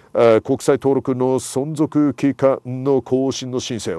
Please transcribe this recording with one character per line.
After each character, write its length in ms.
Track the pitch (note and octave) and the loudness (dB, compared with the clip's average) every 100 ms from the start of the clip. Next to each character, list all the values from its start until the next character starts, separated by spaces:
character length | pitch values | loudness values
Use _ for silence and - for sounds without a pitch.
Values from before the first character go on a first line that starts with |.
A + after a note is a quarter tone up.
| _ - | _ 2
え 220 | A#2 A2 | 6 6
ー、 40 | |
国 200 | - C3+ | 2 0
際 160 | - C3+ | 2 2
登 140 | C#3 C3 | 2 0
録 180 | C3+ | 0
の 260 | B2 B2+ C3 | -2 0 -2
存 360 | - C3 D3 D3+ | -2 -6 -4 -2
続 400 | D#3 D3 D3 B2 | -2 0 0 0
期 180 | C#3+ | -2
間 260 | C3 C3+ B2+ B2 | 2 0 0 -4
の 380 | B2+ C3+ C3+ | -6 0 0
更 280 | - C3 C3+ | 0 0 0
新 200 | - B2+ | -4 -6
の 80 | B2+ | -6
申 200 | - A2+ | -6 -6
請、 160 | G#2+ | -6